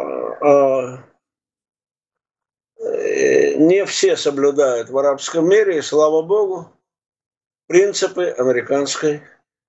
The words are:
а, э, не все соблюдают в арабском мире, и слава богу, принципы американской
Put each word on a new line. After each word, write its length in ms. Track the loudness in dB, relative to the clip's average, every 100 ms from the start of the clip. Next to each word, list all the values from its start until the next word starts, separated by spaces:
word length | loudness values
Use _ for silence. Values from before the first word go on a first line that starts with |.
| -4 -8 -8 -4
а, 640 | 2 4 4 0 -4 -10 -20 _ _ _ _ _ _ _ _ _ _ _ _ _ _ _ _ -14
э, 760 | -8 -6 -4 0 2 4 2
не 300 | 2 4 4
все 320 | 0 0 0 0
соблюдают 760 | -2 0 0 2 0 0 -4
в 80 | -2
арабском 500 | 0 -2 -4 -2 2
мире, 300 | 4 2 -2
и 40 |
слава 400 | -2 2 2 2
богу, 460 | 0 -2 -2 -6 -12 _ _ _ _ _ _ _ _ _ 0
принципы 560 | 2 2 0 -4 -2 -4 -2
американской 840 | 0 0 -2 -2 -2 -2 -2 -4 -8 _ _ _